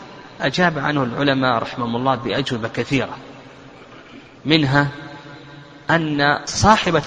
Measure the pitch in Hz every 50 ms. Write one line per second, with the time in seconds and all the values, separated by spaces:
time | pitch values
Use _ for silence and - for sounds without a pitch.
0 | - - - - - - - - - 143 120 175 180 175 160 143 147 147 147 143
1 | 131 117 117 139 143 143 135 135 131 127 120 113 - - - 127 120 117 117 120
2 | 127 135 131 113 120 110 98 131 135 - 127 110 113 113 - 123 113 - 139 127
3 | 107 95 - - - - - - - - - - - - - - - - - -
4 | - - - - - - - - - 131 160 160 147 131 139 143 143 139 - -
5 | - - - - - - - - - - - - - - - - - - 160 165
6 | 160 151 147 143 143 143 143 - - - - - - 202 220 214 - 180 165 151
7 | -